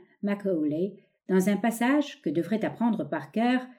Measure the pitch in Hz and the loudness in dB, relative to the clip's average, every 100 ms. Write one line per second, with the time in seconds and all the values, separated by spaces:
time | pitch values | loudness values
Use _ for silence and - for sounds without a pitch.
0 | - _ 202 202 196 165 151 151 196 - | -12 _ -4 -2 -2 0 0 0 -2 -6
1 | _ _ - 190 190 196 233 226 240 294 | _ _ 2 2 4 2 0 0 2 2
2 | 285 - 165 156 165 220 143 - 233 185 | 0 -6 -4 -2 0 -2 -2 0 0 0
3 | - 156 - 214 240 254 - | -2 -6 -4 0 2 0 -2